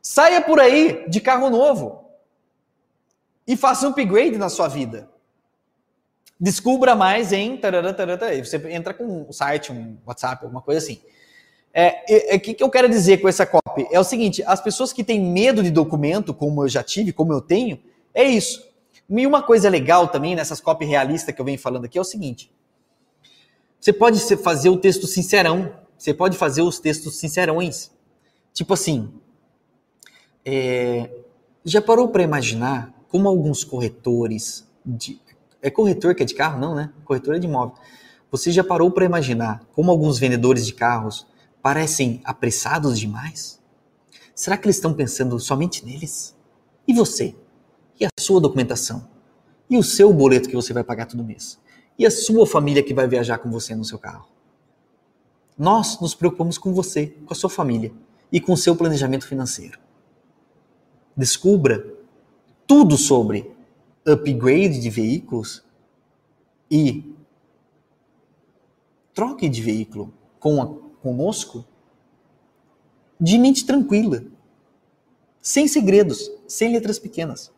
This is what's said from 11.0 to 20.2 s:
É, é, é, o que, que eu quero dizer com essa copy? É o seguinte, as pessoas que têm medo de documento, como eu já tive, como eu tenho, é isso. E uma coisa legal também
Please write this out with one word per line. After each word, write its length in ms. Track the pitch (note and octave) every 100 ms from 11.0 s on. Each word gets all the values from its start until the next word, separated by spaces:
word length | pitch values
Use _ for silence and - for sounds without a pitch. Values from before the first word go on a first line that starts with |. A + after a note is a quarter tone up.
| _ _ _ _ _ _ _
É, 400 | E3 E3+ - -
é, 220 | G#3+ -
é, 20 | G3
o 40 |
que, 140 | G#3+
que 80 | A3+
eu 80 | C4
quero 180 | B3+ B3
dizer 300 | A3+ F3+ F#3+
com 100 | F#3+
essa 180 | F3+ F3+
copy? 400 | E3+ - D3 B2+
É 80 | F3
o 40 |
seguinte, 380 | F#3+ A#3+ G#3+ -
as 160 | - F#3
pessoas 320 | G#3+ - B3+
que 120 | -
têm 160 | A3 A3
medo 420 | F3+ F3 A#3+ A3
de 80 | F3+
documento, 640 | D#3+ D#3 D#3 C#3+ F#3+ G3+
como 300 | C3 D3 D3
eu 40 | C#3
já 140 | C3
tive, 300 | - F#3+ G#3
como 200 | - D#3+
eu 80 | C#3+
tenho, 400 | - F#3 B3 D3 _ _ _
é 120 | -
isso. 420 | C4+ A3+ - - - _ _ _ _
E 180 | G#3 C#4
uma 180 | C#4+
coisa 240 | C#4+ A3+ G3+
legal 400 | F3 C3 F3+ F3
também 260 | C#3+